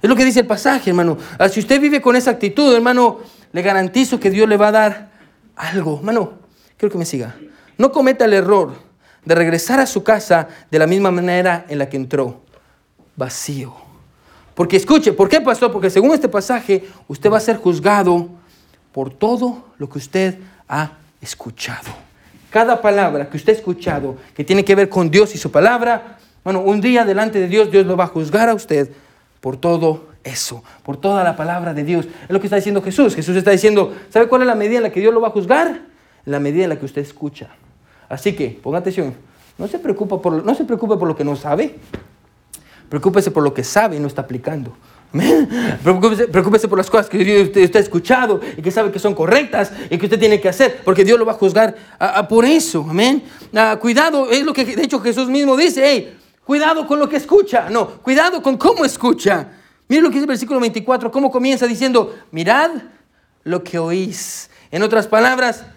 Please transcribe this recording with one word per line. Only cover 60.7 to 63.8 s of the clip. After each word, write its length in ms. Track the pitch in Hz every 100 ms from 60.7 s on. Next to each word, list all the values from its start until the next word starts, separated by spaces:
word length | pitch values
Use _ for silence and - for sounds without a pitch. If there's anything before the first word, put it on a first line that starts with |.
| 220 220 254 233
cómo 180 | 277 277
comienza 380 | 254 254 262 240
diciendo, 480 | 226 262 240 190 - _
"Mirad 400 | 160 170 254 330 311 - _ _ _ _ _
lo 200 | 156 175
que 140 | 170
oís." 720 | 170